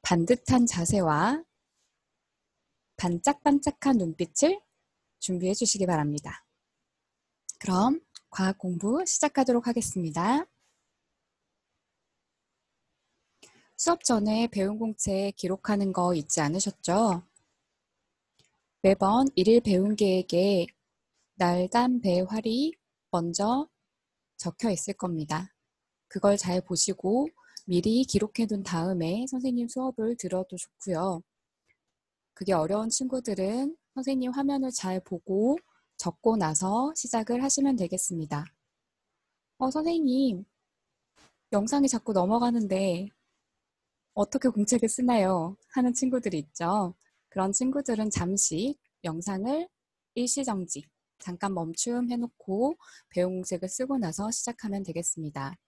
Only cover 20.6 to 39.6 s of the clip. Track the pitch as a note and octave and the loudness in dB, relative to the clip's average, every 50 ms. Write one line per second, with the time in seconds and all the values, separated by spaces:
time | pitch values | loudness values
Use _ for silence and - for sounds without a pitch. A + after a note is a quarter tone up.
20.6 | E3+ - _ _ _ _ _ _ _ _ _ _ _ _ _ - F#3 F3 F3 F3+ | 0 -2 _ _ _ _ _ _ _ _ _ _ _ _ _ 0 0 2 2 2
21.6 | F3+ F#3 - A#3 A#3+ B3+ B3+ A#3+ A#3 F#3+ F3 F3+ F#3 F#3 G#3 A3 G#3+ A3 A3 B3 | 0 2 2 2 2 4 2 2 2 2 2 2 0 0 -4 -4 -2 -2 0 0
22.6 | D4 D#4+ E4 _ _ _ _ _ _ _ - F3 E3+ E3+ E3+ - G3+ G#3+ B3 C4+ | 0 -2 -4 _ _ _ _ _ _ _ -2 -2 -2 -2 -2 -2 0 0 0 0
23.6 | D4+ - _ _ _ _ _ _ _ _ _ _ _ _ _ - - E3+ - - | -2 -6 _ _ _ _ _ _ _ _ _ _ _ _ _ -10 -8 -8 -6 -2
24.6 | - A#3 F#3+ E3+ - - G3 _ - F3+ E3+ D#3+ D3+ D3+ D#3 D#3+ F#3 F#3+ _ _ | -2 -2 -2 -2 -4 -8 -6 _ -6 -4 -4 -4 -4 -4 -4 -6 -6 -8 _ _
25.6 | _ _ _ _ _ _ _ _ _ _ - F#3+ - G3+ G3+ G3+ - F#3 F3+ F#3 | _ _ _ _ _ _ _ _ _ _ -8 2 4 4 4 4 2 0 -2 -2
26.6 | F3+ - F3+ E3 - - F#3 - - F#3 G#3+ B3+ C#4+ D#4+ _ _ _ - _ - | -2 -2 -2 -2 0 -2 -2 -2 0 0 2 2 0 -2 _ _ _ -20 _ -18
27.6 | _ - F3 F3 F3 G#3+ A3+ B3 C4 - - G3+ G#3 G#3 _ - A3+ G#3 G#3+ G3+ | _ 0 0 2 2 4 2 2 2 2 2 0 0 0 _ -2 -2 0 -2 -4
28.6 | F#3+ - F3+ E3 E3 F#3 F#3+ F3 D#3+ D#3+ F3+ A3 B3+ C4 C4+ B3+ B3 C4+ B3 A#3+ | -4 -4 -2 -2 0 0 0 0 0 -2 -2 -2 -4 -4 -4 -4 -2 0 0 0
29.6 | A#3+ A#3 - B3+ B3+ C4 B3 - A3 A3+ A#3+ A#3+ - F3 F#3 F#3 F#3 - F#3+ F3 | -2 -2 -4 -4 -4 -4 -4 -2 -2 -2 -2 -4 -4 -4 -2 -2 -4 -4 -8 -12
30.6 | - _ _ _ - G3+ F3+ D#3 F3+ G3 F3+ E3 - _ _ _ _ _ _ _ | -12 _ _ _ -6 -4 -2 0 0 -2 -2 -4 -8 _ _ _ _ _ _ _
31.6 | _ _ _ _ _ _ _ _ _ _ _ _ _ _ _ - F#3+ F#3+ F#3+ E3 | _ _ _ _ _ _ _ _ _ _ _ _ _ _ _ -8 0 2 2 2
32.6 | D#3 E3 G3 G#3+ A3 A3+ - - C4+ B3+ C4 B3+ B3 - G3+ F#3 F#3+ G3 A3 B3 | 2 0 0 -2 -2 -2 -2 -2 -2 -2 -4 -4 -4 -4 -2 -2 -2 -2 0 -2
33.6 | C#4 C#4+ E4 _ _ _ _ C4+ B3+ C4+ C4+ C4 B3+ B3+ B3 C#4 C#4 C#4 C#4 C#4 | -4 -4 -6 _ _ _ _ -8 -4 -2 -2 -2 -2 -2 -2 -2 -2 0 0 0
34.6 | C4 B3+ B3 - - F#3 F#3 F#3 - - F#3+ E3+ _ - F#3+ G3 G#3+ B3 C#4+ F4 | -2 -4 -4 -4 -4 -2 -4 -4 -4 -6 -10 -10 _ -2 0 2 2 2 2 0
35.6 | _ _ _ _ _ _ _ - - F3 - _ - A3+ A3+ A3 F3 D#3 D#3 D3+ | _ _ _ _ _ _ _ -6 -6 -6 -6 _ 0 0 2 2 0 0 0 0
36.6 | F#3 F#3+ G3+ A#3 B3+ D4 D#4+ - - A#3+ - A3+ A3 - A#3+ A#3+ C4 C#4 - C#4+ | 0 0 0 0 0 -2 -4 -6 -6 -4 -4 -4 -2 -2 -2 -2 0 0 0 2
37.6 | C#4 C#4 C4+ A3+ F#3 E3+ F#3 F#3 - - F3+ E3 D#3 D3+ D3+ D3 D#3+ - _ _ | 2 2 2 0 0 -2 -2 -4 -4 -4 -4 -4 -4 -4 -6 -6 -6 -10 _ _
38.6 | _ _ _ _ _ _ _ _ _ _ _ _ _ _ _ _ _ _ _ _ | _ _ _ _ _ _ _ _ _ _ _ _ _ _ _ _ _ _ _ _